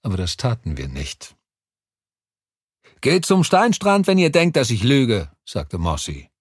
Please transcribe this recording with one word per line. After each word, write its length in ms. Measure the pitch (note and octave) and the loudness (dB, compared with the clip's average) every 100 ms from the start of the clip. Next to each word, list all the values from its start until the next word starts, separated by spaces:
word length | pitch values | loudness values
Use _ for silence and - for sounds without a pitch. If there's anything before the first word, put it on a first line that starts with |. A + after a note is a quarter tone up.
aber 160 | - F#2 | -6 -6
das 200 | F2+ - | -6 -4
taten 400 | B2+ A#2 E2 C#2+ | -4 -4 -8 -8
wir 100 | C2+ | -8
nicht. 480 | C2+ C#2 - - _ _ _ _ _ _ _ _ _ _ _ _ _ _ _ _ _ | -8 -10 -12 -20 _ _ _ _ _ _ _ _ _ _ _ _ _ _ _ _ _
„Geht 240 | C3 F3+ | 0 0
zum 180 | - F#3+ | 2 2
Steinstrand, 640 | E3 F#3 A#3 G3 G3+ G3+ F#3+ | 4 4 4 2 2 2 2
wenn 100 | F#3+ | 2
ihr 140 | E3 | 4
denkt, 240 | E3 E3+ | 4 2
dass 160 | D#3 A#2 | 2 0
ich 100 | A2+ | 0
lüge“, 480 | A#2 C#3 B2 G#2 D#2 _ | 2 2 2 -2 -4 _
sagte 340 | - - D2 F2+ | -10 -10 -8 -6
Mossy. 520 | E2+ D#2 - C#2 - _ | -4 -4 -8 -12 -16 _